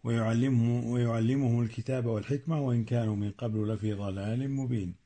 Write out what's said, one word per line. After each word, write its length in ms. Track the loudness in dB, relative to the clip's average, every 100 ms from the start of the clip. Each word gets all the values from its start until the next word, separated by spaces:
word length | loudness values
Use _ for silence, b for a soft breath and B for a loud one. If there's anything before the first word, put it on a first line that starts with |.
ويعلمهم، 800 | 0 0 2 2 4 4 4 2 0
ويعلمهم 760 | 0 2 2 2 2 2 2
الكتاب 440 | 0 -4 -4 -2 0
والحكمة 540 | -2 -2 -4 -2 -2
وإن 240 | 2 0
كانوا 320 | 2 0 0 0
من 140 | -2
قبل 380 | -4 -4 -2 -2
لفي 240 | -2 -2
ضلال 580 | -2 -4 -4 -4 -2 -2
مبين. 440 | -4 -2 -2 -4 -8